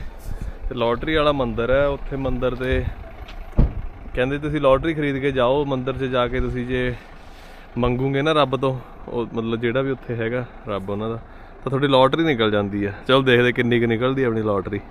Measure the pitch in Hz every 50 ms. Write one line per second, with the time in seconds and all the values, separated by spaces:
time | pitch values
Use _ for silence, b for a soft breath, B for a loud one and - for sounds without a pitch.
0 | - - - B B B B B B B B B - - - 120 117 117 120 117
1 | - 151 156 156 147 151 147 139 127 120 107 113 117 117 127 139 143 143 139 139
2 | - - 143 135 135 131 127 123 127 127 127 120 127 127 131 131 127 - - -
3 | - - - - - - - - - - - - - - - - - - - -
4 | - - - 127 127 131 143 143 151 151 147 151 143 135 131 135 131 165 160 151
5 | 151 143 139 135 131 143 131 131 120 120 135 147 147 139 135 131 127 135 131 127
6 | 135 127 127 123 123 120 123 127 123 123 120 127 120 123 127 127 123 127 120 110
7 | - - - B B B B B B B B B B B - 120 120 123 123 123
8 | 131 139 139 139 143 156 160 151 143 131 131 127 139 135 131 127 - - - -
9 | - - - 120 113 107 - 117 113 113 117 113 120 117 117 131 139 139 131 123
10 | - - 120 113 113 113 120 127 123 - - - - 120 101 98 95 98 101 101
11 | 110 113 113 113 - - - - - - - - - 131 139 131 143 139 135 127
12 | 131 131 135 156 165 160 143 110 113 107 104 104 101 101 101 101 101 101 95 -
13 | - - 131 135 135 131 123 120 123 123 120 127 120 120 123 120 117 117 117 110
14 | 123 131 131 127 131 120 113 110 107 107 101 98 92 98 101 101 - -